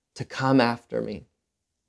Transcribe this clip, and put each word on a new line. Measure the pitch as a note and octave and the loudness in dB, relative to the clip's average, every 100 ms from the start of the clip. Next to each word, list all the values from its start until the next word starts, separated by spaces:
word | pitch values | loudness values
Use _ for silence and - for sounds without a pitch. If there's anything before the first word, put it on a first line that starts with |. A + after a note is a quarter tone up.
| _ | _
to | - | -14
come | - - C3 C3+ | -12 -4 2 4
after | A#2+ A#2 - A#2 | 4 0 -6 -8
me, | A2 G#2 - _ _ _ _ _ | -6 -10 -16 _ _ _ _ _